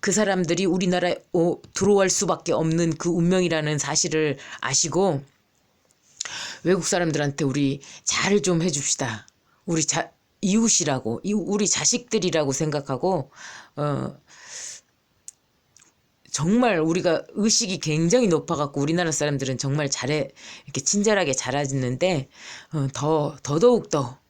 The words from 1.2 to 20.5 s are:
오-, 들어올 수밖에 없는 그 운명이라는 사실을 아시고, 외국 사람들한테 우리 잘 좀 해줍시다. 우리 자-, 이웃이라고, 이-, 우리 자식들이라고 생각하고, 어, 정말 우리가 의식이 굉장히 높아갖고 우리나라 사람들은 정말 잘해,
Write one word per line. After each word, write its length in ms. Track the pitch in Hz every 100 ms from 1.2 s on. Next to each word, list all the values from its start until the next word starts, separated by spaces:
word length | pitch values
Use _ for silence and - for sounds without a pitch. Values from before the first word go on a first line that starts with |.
| _
오-, 300 | 180 170 - -
들어올 360 | - 202 202 190
수밖에 420 | - 196 165 -
없는 440 | 127 160 165 170 156
그 120 | 170
운명이라는 720 | 175 170 185 175 160 151 151
사실을 580 | 139 156 170 156 151 131 - -
아시고, 640 | - 135 165 151 196 143 139 _ _ _ _ _ _ _ _ _ - - - -
외국 200 | 165 185
사람들한테 600 | 160 190 175 147 143 143
우리 380 | 147 135 139 139 - -
잘 400 | - - 170 202
좀 200 | 196 170
해줍시다. 680 | 180 143 135 - 131 107 - _ _ _
우리 200 | - 165 147
자-, 240 | 160 - _ _ _
이웃이라고, 800 | 196 208 226 - 156 131 113 80
이-, 100 | 190
우리 340 | 208 175 202 202
자식들이라고 840 | - 151 240 - 220 175 160 147
생각하고, 760 | 135 156 147 139 131 180 180 135 - - - - -
어, 400 | 147 135 131 - _ - - - - - _ _ _ _ - _ _ _ _ _ - _ _ _ _
정말 460 | - 156 226 247 180
우리가 420 | 160 170 175 160 -
의식이 440 | - 208 214 220 185
굉장히 480 | 156 151 165 247 226
높아갖고 540 | 160 - 160 143 143
우리나라 320 | 143 165 170
사람들은 440 | 151 147 139 131 127
정말 320 | 139 139 143
잘해, 440 | - 123 151 - - -